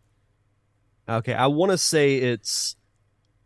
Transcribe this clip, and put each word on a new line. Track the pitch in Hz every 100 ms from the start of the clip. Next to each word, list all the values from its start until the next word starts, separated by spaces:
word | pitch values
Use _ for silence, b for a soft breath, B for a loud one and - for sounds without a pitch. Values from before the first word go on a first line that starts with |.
| _ _ _ _ _ _ _ _ _ _ -
Okay, | 113 120
I | 117 131
wanna | 147 190 180
say | - 160 143 135
it's, | 123 117 - - - - _ _ _ _ _ _